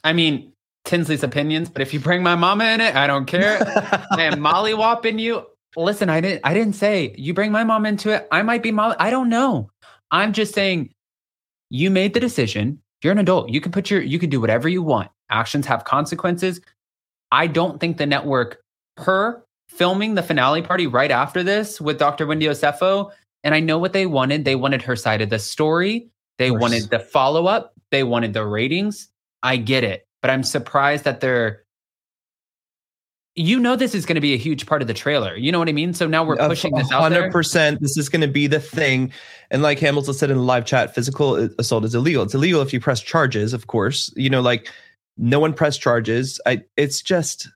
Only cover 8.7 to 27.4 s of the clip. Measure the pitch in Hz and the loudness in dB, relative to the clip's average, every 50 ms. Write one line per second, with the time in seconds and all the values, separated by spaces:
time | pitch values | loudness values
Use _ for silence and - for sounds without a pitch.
8.7 | 214 214 214 226 - - 170 220 247 262 254 233 233 233 269 262 202 131 107 - | 0 0 0 0 0 0 0 0 0 0 0 0 2 2 2 2 0 -2 -4 -8
9.7 | _ _ _ - - _ _ _ 156 175 202 220 202 220 214 208 - 208 196 190 | _ _ _ -20 -20 _ _ _ 0 0 0 0 0 -2 -2 -2 0 -2 0 0
10.7 | 185 165 135 - _ _ _ _ _ _ _ _ _ _ _ _ _ _ _ _ | 0 -2 -4 -8 _ _ _ _ _ _ _ _ _ _ _ _ _ _ _ _
11.7 | - 127 165 190 190 185 190 202 202 233 254 233 - - 123 110 - 104 104 127 | -2 0 0 2 2 2 2 2 0 0 -2 0 0 0 -2 0 -2 -2 -2 -2
12.7 | 151 - _ _ _ _ - 156 196 208 196 175 185 160 - - 117 151 - 185 | -4 -6 _ _ _ _ 0 2 2 4 4 4 2 2 0 -2 -4 -4 -4 -2
13.7 | 170 196 190 - 208 185 143 131 139 170 180 156 139 127 113 110 110 120 131 165 | -4 -4 -2 0 -2 0 0 0 -2 -2 0 0 0 0 2 2 0 2 0 0
14.7 | 180 185 170 156 131 104 87 - _ _ _ - 110 110 113 - - 143 135 135 | -2 0 0 0 0 0 0 -6 _ _ _ -4 -2 -2 -2 -2 -2 -4 0 0
15.7 | 127 110 - - 131 139 151 - 170 156 - 180 175 175 185 185 175 175 _ _ | -2 -2 0 0 0 0 0 -2 -6 -4 -2 -2 -2 0 -2 -4 -4 -6 _ _
16.7 | _ _ _ _ _ _ _ _ _ _ _ _ 120 135 165 170 143 160 170 165 | _ _ _ _ _ _ _ _ _ _ _ _ 0 2 2 2 0 0 0 0
17.7 | - - - 170 165 - 147 143 139 139 - 143 135 127 117 156 - - _ _ | -2 -4 -4 -4 -2 -2 -2 0 0 -2 0 0 0 0 0 -2 -6 -20 _ _
18.7 | _ _ _ _ _ - - 185 190 190 202 233 233 - _ _ _ _ _ _ | _ _ _ _ _ -4 0 0 2 2 2 0 -2 -8 _ _ _ _ _ _
19.7 | - - - 180 285 - 214 220 214 190 - - 160 139 127 135 151 165 170 170 | -2 0 2 2 2 0 0 0 0 -2 -2 0 0 2 4 4 2 0 0 -2
20.7 | 180 185 175 139 120 123 139 147 131 120 139 139 - 180 175 185 202 208 214 208 | -2 -2 0 0 2 2 2 2 2 0 0 0 -2 -2 -2 0 0 -2 -2 -4
21.7 | - - 160 151 151 151 147 143 143 - 156 147 156 156 156 151 143 143 - 143 | -10 -6 -4 -4 0 2 0 0 0 0 -4 -2 0 0 0 0 0 0 0 -2
22.7 | 143 - 185 190 196 202 202 202 - _ _ _ _ _ - 147 151 156 160 160 | 0 2 0 2 2 0 -2 -6 -12 _ _ _ _ _ -2 0 2 2 2 2
23.7 | 156 165 180 185 185 196 190 180 151 135 127 131 143 156 143 139 135 131 127 135 | 0 0 0 0 0 0 0 2 0 0 2 2 0 0 0 0 0 0 0 -2
24.7 | 139 123 - 131 123 110 - 117 110 107 117 104 113 107 107 - - - 151 156 | -2 -2 -2 -4 -4 -2 0 0 0 0 0 -2 -2 -4 -4 -6 -2 -2 0 0
25.7 | 160 170 180 202 220 233 233 - _ _ _ _ _ - 127 127 120 110 120 117 | 2 0 0 0 -2 -4 -8 -10 _ _ _ _ _ -2 0 0 2 2 2 2
26.7 | 117 113 104 101 120 117 - - - 147 131 139 151 165 | 0 -2 -2 -2 -2 -4 -4 -2 0 2 2 4 2 2